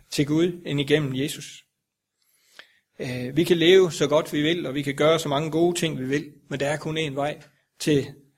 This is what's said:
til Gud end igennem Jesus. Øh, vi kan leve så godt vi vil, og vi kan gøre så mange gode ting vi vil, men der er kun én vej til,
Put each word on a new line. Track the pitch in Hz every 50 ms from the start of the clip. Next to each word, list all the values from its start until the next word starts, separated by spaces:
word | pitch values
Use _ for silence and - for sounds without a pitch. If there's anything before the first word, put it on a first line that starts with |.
| _ -
til | - - 147
Gud | 135 151 160 170 185 175 - -
end | 165 147 143
igennem | 139 135 143 156 151 131 131
Jesus. | 131 139 160 - - - - - - _ _ _ _ _ _ _ _ _ _ _ _ _ _ _ _ _ _ _ - - _ _ _ _ _ _ -
Øh, | - 131 123 127 123 127 139
vi | 156 175
kan | 170 180
leve | 170 160 170 185 190 185 170
så | 143 - 151 135
godt | 147 156 165 -
vi | 175 147
vil, | 147 156 175 175 151
og | 143 131
vi | 147
kan | 143 143 -
gøre | - 147 156 165 156
så | - 147
mange | 139 139 160 156
gode | 147 160 170 175 175 175
ting | 170 160 143 135
vi | 127
vil, | 131 139 147 - - - - _ -
men | 143 131
der | 139 143
er | 151
kun | 147 - 160 156 156
én | 160 147 131
vej | 139 139 151 151 - - _ _ _ _ _ _ -
til, | - 160 151 139 127 - - - _ _ _